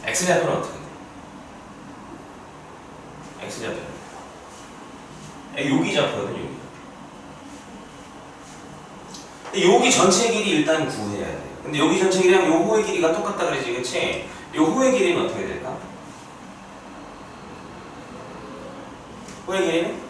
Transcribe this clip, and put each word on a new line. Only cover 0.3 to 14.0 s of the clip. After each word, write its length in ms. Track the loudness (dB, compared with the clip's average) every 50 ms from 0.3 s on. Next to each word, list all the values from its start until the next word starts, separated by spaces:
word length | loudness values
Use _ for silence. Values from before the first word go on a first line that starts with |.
| 4 4 4 2 2 0
어떻게 160 | -2 -4 -8
돼? 60 | -10 -12 -14 -14 -16 -16 -16 -16 -16 -16 -16 -16 -16 -16 -16 -18 -18 -18 -18 -18 -16 -16 -16 -16 -16 -16 -16 -16 -16 -16 -16 -16 -18 -18 -18 -18 -18 -18 -18 -18 -18 -18 -18 -18 -16 -16 -16 -16 -16 -16 -14 -12 -12
X좌표는? 540 | -10 -8 -8 -6 -6 -6 -6 -6 -8 -10 -12 -12 -14 -14 -14 -14 -14 -14 -16 -16 -18 -18 -18 -18 -16 -16 -16 -16 -16 -16 -16 -16 -16 -16 -16 -16 -14 -14 -14 -14 -14 -10 -6 -2
여기 360 | 2 4 4 4 4 4 4
좌표거든, 400 | 4 4 4 2 0 -2 -2 -4
여기. 160 | -4 -6 -6 -8 -10 -12 -14 -16 -16 -16 -16 -16 -16 -16 -16 -16 -16 -16 -16 -16 -16 -16 -16 -16 -16 -16 -16 -16 -16 -16 -16 -16 -16 -16 -16 -16 -16 -16 -16 -16 -16 -16 -16 -16 -16 -16 -16 -16 -16 -16 -16 -16 -16 -14 -14 -14 -14 -14 -16 -16 -14 -12
근데 280 | -2 0 6 8 8 10
여기 180 | 10 8 8
전체 380 | 6 8 8 8 8 8 6 4
길이 280 | 4 2 2 4 4 4
일단 300 | 6 6 4 4 4 0
구해야 380 | -2 -4 -4 -4 -2 -2 -4
돼. 160 | -4 -4 -6 -8 -10 -12 -10 -8
근데 160 | -4 0 4
여기 180 | 4 6 6 6
전체 240 | 6 6 6 8
길이랑 240 | 8 8 8 8 8 8
요 40 | 6 6 6
호의 180 | 6 6 4 4
길이가 300 | 4 2 4 4 4 4
똑같다 320 | 4 2 -2 0 0 0
그러지, 280 | 0 0 0 -2 -2 -2
그치? 540 | -2 -2 -2 -2 0